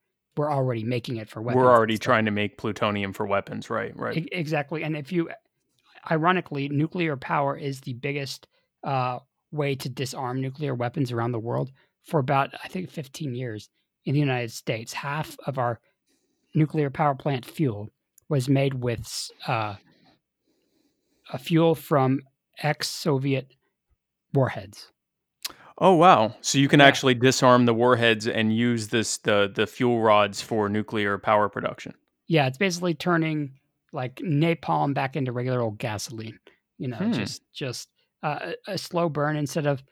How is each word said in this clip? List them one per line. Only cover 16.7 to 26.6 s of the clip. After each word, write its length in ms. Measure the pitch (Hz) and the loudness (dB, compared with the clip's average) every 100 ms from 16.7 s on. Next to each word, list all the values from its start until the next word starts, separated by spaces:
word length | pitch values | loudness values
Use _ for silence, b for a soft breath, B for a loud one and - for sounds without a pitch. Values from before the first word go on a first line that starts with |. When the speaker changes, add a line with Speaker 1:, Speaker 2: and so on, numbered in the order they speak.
| 160 143 | 0 -2
Speaker 1:
power 240 | 135 151 | 0 0
plant 320 | 135 156 135 - | 0 -2 -4 -6
fuel 440 | - 147 104 107 - _ _ _ | -4 -2 -2 -10 -16 _ _ _
was 200 | 147 123 | -2 2
made 260 | 139 139 | 2 2
with 260 | 131 120 113 | -2 -4 -4
s-, 300 | - - - - - | -6 -10 -12 -12 -4
uh, 300 | 123 107 98 b b b b _ _ _ _ _ _ _ _ _ _ - | -4 -4 -8 b b b b _ _ _ _ _ _ _ _ _ _ -12
a 60 | 127 | -12
fuel 360 | - 165 165 160 | 0 2 2 0
from 440 | - 151 131 135 - _ _ - | 0 2 2 0 -4 _ _ -6
ex-Soviet 920 | 147 151 - - 180 139 139 131 135 _ _ _ _ _ _ _ _ | -4 -4 -6 -6 -2 -2 0 -4 -6 _ _ _ _ _ _ _ _
warheads. 580 | 143 127 - 98 - - _ _ _ _ _ - B B - | 0 0 -2 -12 -18 -20 _ _ _ _ _ -14 B B 2
Speaker 2:
Oh, 160 | 185 | 6
wow. 420 | 180 175 147 107 - | 8 8 8 4 -2
So 160 | - | -2
you 100 | 139 | 2